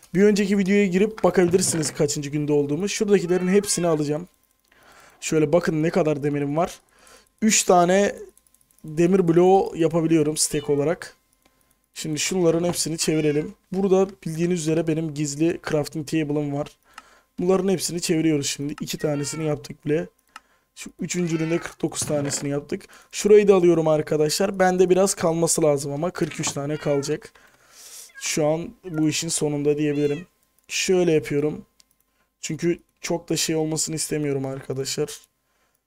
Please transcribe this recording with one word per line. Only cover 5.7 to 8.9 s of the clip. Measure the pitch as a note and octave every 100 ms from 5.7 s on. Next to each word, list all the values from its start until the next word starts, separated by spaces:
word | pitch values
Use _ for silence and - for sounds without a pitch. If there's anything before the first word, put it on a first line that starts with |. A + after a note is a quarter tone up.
| D#3
ne | D#3+
kadar | F#3+ D3+ D3
demirim | C#3+ C#3+ C#3+ D3+
var. | F3+ - _ _ _ - _ _
Üç | G#3+ -
tane | - F3+ F3 F#3+ G3+ - - _ _ _ _ _
demir | D#3